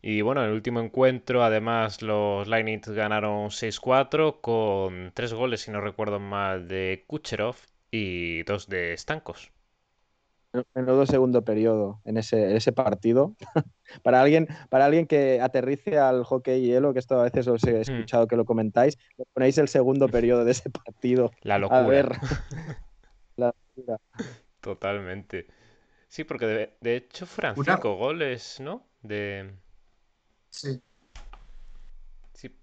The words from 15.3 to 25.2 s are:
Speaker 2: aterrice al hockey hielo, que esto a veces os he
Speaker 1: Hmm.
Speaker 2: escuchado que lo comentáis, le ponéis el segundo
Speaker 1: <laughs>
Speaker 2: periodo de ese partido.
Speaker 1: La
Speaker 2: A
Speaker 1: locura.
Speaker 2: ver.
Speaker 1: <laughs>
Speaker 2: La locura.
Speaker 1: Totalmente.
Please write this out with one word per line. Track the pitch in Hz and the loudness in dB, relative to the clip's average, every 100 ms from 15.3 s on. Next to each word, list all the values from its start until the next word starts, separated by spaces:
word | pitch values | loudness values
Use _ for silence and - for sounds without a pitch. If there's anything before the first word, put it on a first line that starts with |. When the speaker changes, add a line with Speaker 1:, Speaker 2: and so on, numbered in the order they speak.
| 127 | 2
Speaker 2:
aterrice | 127 131 127 143 - 151 | 2 0 0 -4 0 2
al | 135 127 | 4 2
hockey | 123 131 127 131 | 0 -2 0 0
hielo, | 123 123 143 | 4 4 2
que | 127 | 0
esto | 127 131 | 0 2
a | |
veces | 120 135 123 | 2 2 0
os | 117 | 2
he | 123 113 110 | 2 2 0
Speaker 1:
Hmm. | 123 | -6
Speaker 2:
escuchado | 113 120 113 | 0 2 4
que | 117 | 2
lo | |
comentáis, | 110 113 110 107 131 151 _ - | 2 0 2 4 4 2 _ -16
le | 127 | -10
ponéis | - 131 135 | 2 2 4
el | 143 | 2
segundo | 143 127 139 135 | 4 4 4 2
Speaker 1:
<laughs> | |
Speaker 2:
periodo | 120 117 120 | 4 4 4
de | 117 | 4
ese | 120 - | 0 -4
partido. | - - - 123 123 117 _ | -12 -18 -6 0 2 2 _
Speaker 1:
La | - 101 98 | -2 0 4
Speaker 2:
A | 127 | 4
Speaker 1:
locura. | |
Speaker 2:
ver. | 120 139 139 131 | 6 4 2 -2
Speaker 1:
<laughs> | 135 139 - - 156 139 - _ _ _ _ - | -6 -6 -8 -12 -12 -14 -16 _ _ _ _ -4
Speaker 2:
La | 120 - _ - | -4 -4 _ -16
locura. | 123 110 _ - 170 120 _ _ | -10 -10 _ -14 -14 -14 _ _
Speaker 1:
Totalmente. | 101 95 98 101 92 95 | -12 -8 -6 -6 -8 -12